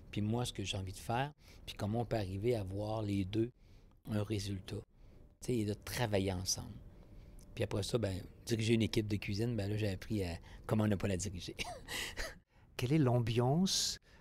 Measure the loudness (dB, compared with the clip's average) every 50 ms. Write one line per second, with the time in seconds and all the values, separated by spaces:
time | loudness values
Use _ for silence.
0 | -16 -8 -4 -2 0 0 0 0 0 -2 -4 -4 -4 -4 -4 -4 -4 -6 -8 -8
1 | -4 -2 0 0 0 -2 -6 -12 -20 -20 -20 -16 -14 -12 -6 -4 -2 0 0 0
2 | 0 0 0 0 0 -2 -2 0 2 2 2 2 0 -2 -4 -4 -2 -2 -2 -2
3 | 0 2 2 2 2 2 2 0 0 0 -2 _ -20 -20 -20 -20 -20 -20 -20 -14
4 | -6 -2 -2 0 0 0 -2 -2 -2 -2 -4 -6 -6 -6 -8 -8 -8 -12 -16 -20
5 | -20 -20 -20 -20 -20 -20 -18 _ -4 0 0 2 2 0 0 -2 -6 -6 -2 0
6 | 2 2 4 4 2 2 0 0 0 -2 -2 -2 -4 -8 -12 -12 -14 -16 -18 -18
7 | -20 -18 -18 -18 -18 -16 -18 -18 -18 -10 -4 -2 -2 0 0 -2 0 0 0 0
8 | 0 0 -2 -4 -6 -10 -14 -12 -4 -2 0 2 4 4 6 6 4 4 2 2
9 | 0 2 0 -2 -2 -2 -2 -2 0 0 0 -2 -2 0 0 0 0 0 -2 -4
10 | -4 -2 0 0 0 0 -2 -6 -8 -14 -16 -12 -4 0 2 4 4 4 4 2
11 | 2 0 0 0 -2 -4 -4 -6 -8 -8 -8 -6 -8 -8 -8 -10 -10 -8 -6 -6
12 | -6 -6 -6 -6 -6 -6 -8 -12 -18 _ _ -20 -20 -14 -6 -2 0 4 6 6
13 | 6 6 6 4 4 4 4 4 4 6 6 4 4 4 4 2 0 0 -2 -6
14 | -10 -18 -20 -20